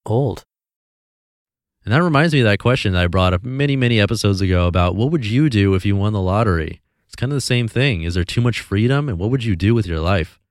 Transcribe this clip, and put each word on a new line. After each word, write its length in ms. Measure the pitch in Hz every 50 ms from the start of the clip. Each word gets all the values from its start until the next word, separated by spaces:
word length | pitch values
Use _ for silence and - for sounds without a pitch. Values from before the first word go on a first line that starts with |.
| -
old. 380 | - 107 123 143 120 92 - - _ _ _ _ _ _ _ _ _ _ _ _ _ _ _ _ _ _ _ _ _ _ _ _ _ _ _ -
And 80 | 98 110
that 100 | 156 180
reminds 300 | 175 151 139 160 170 151
me 80 | 139
of 60 | 117
that 140 | 107 101 98
question 320 | - 120 131 - - 104 92
that 100 | 90 90
I 40 | 87
brought 260 | 87 95 92 92 92
up 100 | 90 104
many, 320 | 127 131 135 143 143 139
many 220 | 135 127 120 120 107
episodes 420 | 104 104 117 104 - 104 98 92
ago 260 | 98 90 90 87 87
about 280 | 87 85 90 87 90 90
what 160 | 98 117 143
would 160 | 170 160 117
you 240 | 101 113 131 156 151
do 240 | 110 104 98 98 95
if 100 | 92 -
you 120 | 101 101
won 160 | 98 98 107 107
the 80 | 101
lottery? 600 | 92 92 95 107 117 107 87 82 78 80 85 - _ _ _ _ _
It's 100 | _ -
kind 160 | - 117 131 143
of 40 |
the 40 | 135 -
same 240 | - 127 120 120
thing. 360 | 110 - 117 135 143 110 82 80
Is 120 | 85 85
there 100 | 90 87
too 160 | - - 120
much 200 | 120 123 107 -
freedom? 480 | - - 98 101 113 123 139 143 147 143
And 100 | 98 82
what 120 | 92 113
would 140 | 131 135 113
you 120 | 117 98
do 180 | 85 92 107 117
with 120 | 117 107
your 140 | 85 85 78
life? 380 | 78 90 101 90 78 - - _ _ _